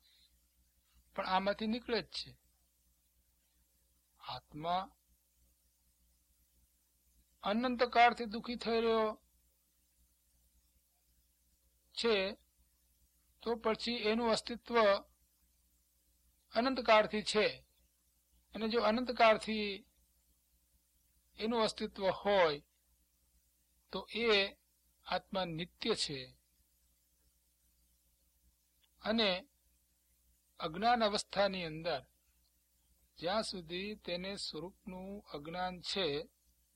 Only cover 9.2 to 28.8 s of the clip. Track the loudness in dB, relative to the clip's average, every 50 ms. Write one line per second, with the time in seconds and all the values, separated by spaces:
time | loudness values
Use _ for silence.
9.2 | _ _ _ _ _ _ _ _ _ _ _ _ _ _ _ _ _ _ _ _
10.2 | _ _ _ _ _ _ _ _ _ _ _ _ _ _ _ _ _ _ _ _
11.2 | _ _ _ _ _ _ _ _ _ _ _ _ _ _ -8 -2 0 2 2 2
12.2 | 0 -2 -6 -10 _ _ _ _ _ _ _ _ _ _ _ _ _ _ _ _
13.2 | _ _ _ _ -4 -4 -4 0 0 -2 0 0 -2 -4 -4 0 0 0 0 2
14.2 | 2 2 0 0 -2 -6 -10 -10 -8 0 4 6 6 6 6 4 0 -10 _ _
15.2 | _ _ _ _ _ _ _ _ _ _ _ _ _ _ _ _ _ _ _ _
16.2 | _ _ _ _ _ _ 0 0 2 2 0 0 4 6 6 6 6 4 0 -4
17.2 | -2 0 2 2 2 2 0 -4 -14 _ _ _ _ _ _ _ _ _ _ _
18.2 | _ _ _ _ _ _ -8 -4 -4 0 0 2 2 2 2 2 -2 -4 4 6
19.2 | 6 6 6 4 0 -4 -2 -2 -2 -4 -6 -10 -14 _ _ _ _ _ _ _
20.2 | _ _ _ _ _ _ _ _ _ _ _ _ _ _ _ _ _ _ _ _
21.2 | _ _ _ -4 -2 0 2 2 2 0 0 -4 -8 -8 -6 -2 0 0 0 0
22.2 | 2 4 6 6 6 4 2 -2 -8 _ _ _ _ _ _ _ _ _ _ _
23.2 | _ _ _ _ _ _ _ _ _ _ _ _ _ _ -10 -10 -8 -8 -6 -2
24.2 | 2 2 4 4 2 0 -4 _ _ _ _ _ _ _ _ _ _ -6 -4 -4
25.2 | -4 _ -4 -4 -4 -4 -6 -8 -10 -10 _ _ -2 -2 0 0 -2 -4 -6 -10
26.2 | -12 -16 -20 _ _ _ _ _ _ _ _ _ _ _ _ _ _ _ _ _
27.2 | _ _ _ _ _ _ _ _ _ _ _ _ _ _ _ _ _ _ _ _
28.2 | _ _ _ _ _ _ _ _ _ _ _ _